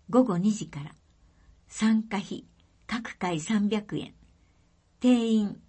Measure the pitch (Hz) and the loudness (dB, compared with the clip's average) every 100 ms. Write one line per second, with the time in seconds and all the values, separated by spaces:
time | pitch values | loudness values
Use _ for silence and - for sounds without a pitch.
0 | - 240 254 175 208 208 160 143 151 - | 0 2 2 2 0 -2 -6 -12 -14 -18
1 | _ _ _ _ _ _ - - 220 220 | _ _ _ _ _ _ -14 0 2 2
2 | 220 - - - - _ _ _ - 226 | 0 -6 -8 -12 -14 _ _ _ -10 -10
3 | - - 180 160 156 214 202 214 208 - | -10 -8 -4 -4 0 0 2 -2 -4 -8
4 | - - _ _ _ _ _ _ _ - | -8 -16 _ _ _ _ _ _ _ 0
5 | 247 247 226 220 208 - | 2 4 4 2 2 -4